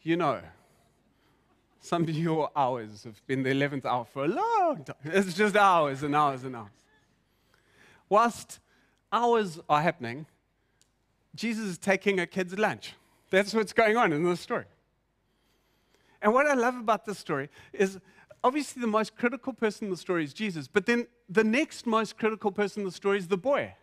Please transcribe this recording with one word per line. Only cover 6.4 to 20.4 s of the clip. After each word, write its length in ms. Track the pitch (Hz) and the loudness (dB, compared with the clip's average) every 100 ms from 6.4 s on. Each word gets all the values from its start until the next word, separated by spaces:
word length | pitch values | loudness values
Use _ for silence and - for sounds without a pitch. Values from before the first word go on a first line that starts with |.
and 120 | 131 123 | -8 -12
hours. 280 | 104 - _ _ _ _ _ _ _ _ _ _ - _ - | -14 -20 _ _ _ _ _ _ _ _ _ _ -20 _ 0
Whilst 520 | 202 233 - - - _ _ _ _ _ | 2 4 0 -12 -20 _ _ _ _ _
hours 480 | 214 240 233 208 156 - | 0 2 2 0 -6 0
are 140 | 147 | 2
happening, 460 | 165 156 117 127 160 _ _ _ _ _ _ _ _ _ _ | 2 -2 -6 -10 -14 _ _ _ _ _ _ _ _ _ _
Jesus 320 | - 220 220 214 | -8 -6 -4 -6
is 120 | 175 | -4
taking 400 | - 190 202 196 | 0 0 2 0
a 80 | 170 | -2
kid's 280 | - 180 190 | -4 -6 0
lunch. 340 | 214 120 - - _ _ _ | 0 -2 -10 -18 _ _ _
That's 240 | 190 202 214 | 2 2 0
what's 180 | 214 | 0
going 240 | - 226 220 | 4 4 4
on 160 | 220 | 4
in 100 | 147 | 2
this 160 | 175 175 | 0 -2
story. 260 | - 226 - _ _ _ _ _ _ _ _ _ _ _ _ _ _ _ | -4 -8 -8 _ _ _ _ _ _ _ _ _ _ _ _ _ _ _
And 100 | 208 | 2
what 140 | 247 294 | 4 4
I 80 | |
love 220 | 277 233 247 | 2 0 0
about 300 | 220 214 - | 0 -2 -2
this 120 | 190 | -10
story 320 | - 143 143 - - | -4 -4 -6 -12 -10
is, 260 | - 196 190 - _ - - | -2 -2 -2 -20 _ -20 -2
obviously, 380 | 247 277 277 - | 0 0 -4 -4
the 60 | 240 | -2
most 280 | 214 214 - | 0 -2 -2
critical 360 | 240 247 - | -4 -4 -10
person 340 | 233 220 202 214 | -4 -4 -4 -6
in 60 | |
the 60 | 180 | -6
story 260 | - 175 | -4 -4
is 100 | 151 | -4
Jesus, 340 | - | -4